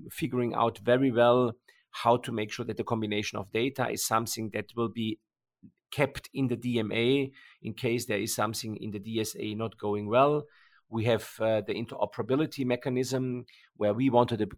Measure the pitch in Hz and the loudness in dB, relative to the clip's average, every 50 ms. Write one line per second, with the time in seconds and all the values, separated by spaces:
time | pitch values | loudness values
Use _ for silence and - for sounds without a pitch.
0 | - - - - 165 127 127 123 120 117 - 113 117 117 - - - 120 123 127 | -14 -14 -8 -6 -6 -2 -2 -2 -2 0 0 2 0 0 0 -2 2 2 4 4
1 | 135 135 113 117 120 120 120 127 127 117 110 - _ _ _ _ _ _ - - | 4 4 6 6 6 8 8 6 4 2 -2 -6 _ _ _ _ _ _ -12 0
2 | - 117 120 123 123 120 117 110 107 104 - - 117 110 107 - 110 - 120 110 | 4 4 4 4 2 -2 -4 -4 -4 -4 -6 -8 -6 -6 -4 -6 -2 -2 0 -2
3 | 110 107 104 107 104 - - 107 98 - - 110 120 139 139 - 123 117 113 110 | 0 -2 -2 -2 -2 -4 -6 -8 -8 -4 -2 -2 -2 0 -2 -2 -4 -2 -2 -4
4 | - - 113 113 117 113 - 117 113 107 101 107 104 - - 117 117 113 - 117 | -2 0 0 0 0 -2 -6 -6 -6 -6 -6 -6 -8 -6 -4 -4 -4 -4 -2 -4
5 | 113 110 110 - _ _ _ _ _ _ _ _ - 120 _ _ _ _ - - | -4 -4 -4 -6 _ _ _ _ _ _ _ _ -20 -20 _ _ _ _ 0 0
6 | 147 139 139 - - - - 131 135 117 120 117 120 123 120 117 107 101 104 113 | 0 0 0 -10 -14 -10 -4 -2 -2 -2 -2 -2 -2 -2 0 0 0 0 0 2
7 | 117 123 135 143 135 131 135 - - - - _ - 110 110 - - 117 117 123 | 2 4 4 2 0 -2 -6 -16 -20 -20 -20 _ -10 -10 -8 -4 -2 0 0 -2
8 | - - 107 101 104 107 - - 107 110 113 - - 110 107 - - 107 101 104 | -2 -2 -2 -2 -2 -2 -2 -2 -2 -2 -2 -6 -8 -8 -8 -8 -8 -8 -8 -8
9 | 98 113 113 113 107 - - - 110 107 104 107 113 107 - - - 104 104 104 | -8 -4 -4 -4 -4 -4 -6 -8 -6 -6 -4 -4 -6 -6 -6 -6 -4 -2 -2 -2
10 | 104 104 113 127 139 147 147 151 147 - _ _ _ _ _ _ _ _ 113 113 | -2 2 4 4 6 6 4 0 -4 -8 _ _ _ _ _ _ _ _ -4 0
11 | 107 120 117 107 - - - - 110 110 110 107 104 - 104 95 117 - 135 - | 2 2 2 2 0 -6 -6 -2 0 2 2 2 0 -2 -4 -4 -4 -6 -2 -4
12 | - - - - 110 107 131 143 160 - - 139 135 123 123 123 - 143 123 127 | -4 -4 -2 -6 -2 0 0 0 0 -2 -2 -4 -2 0 -2 -2 -2 -2 -2 -2
13 | 131 120 135 131 127 127 123 123 120 - - _ _ _ _ - 104 104 104 113 | -2 0 -2 -2 -2 -2 -4 -6 -8 -12 -20 _ _ _ _ 0 0 2 2 4
14 | 135 135 117 120 120 - 117 104 107 98 - | 2 4 6 6 6 4 2 -2 -2 -4 -4